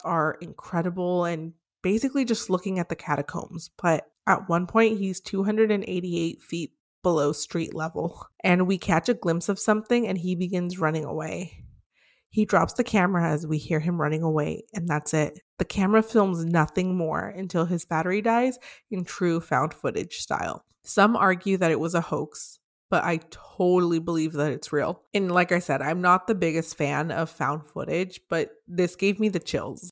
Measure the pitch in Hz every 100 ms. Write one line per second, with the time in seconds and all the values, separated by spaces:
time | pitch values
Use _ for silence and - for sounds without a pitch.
0 | 160 170 156 - 170 - - 175 175 180
1 | 180 180 170 165 160 - _ _ 180 214
2 | 269 277 247 226 - 185 196 185 170 -
3 | - 143 143 - - 165 - - 175 160
4 | - _ - 190 190 170 180 220 226 214
5 | 190 185 - 190 196 214 220 208 185 180
6 | 180 170 165 - - 170 160 _ _ _
7 | 180 160 143 156 - 175 165 - 160 175
8 | 165 - - _ 190 180 185 190 - 170
9 | 202 240 180 165 - 190 - 214 220 240
10 | 226 180 180 175 180 185 175 180 160 156
11 | 143 156 156 170 175 - - - _ _
12 | _ _ _ - 214 185 165 - 240 220
13 | 180 185 165 156 160 156 - 160 156 175
14 | 151 156 165 156 147 156 - - 170 151
15 | - 160 151 - - - 185 - 190 220
16 | 220 233 196 175 165 170 151 - 185 185
17 | 160 151 - - 190 175 170 175 - 160
18 | 175 196 220 233 254 254 - - - 190
19 | 175 - 180 165 - 135 151 - 139 -
20 | - - - - - - _ _ - -
21 | 208 233 190 180 196 190 170 147 165 175
22 | - 147 156 - - - _ _ - 175
23 | - 165 - - - - 180 180 175 165
24 | 165 165 156 156 151 - - 147 - 180
25 | _ 202 190 175 170 180 - 135 139 175
26 | 180 180 185 202 170 160 165 - 143 143
27 | 165 151 160 - 131 151 151 - - 156
28 | 185 - - 165 147 - - 175 175 -
29 | 196 208 214 185 - 156 - - 175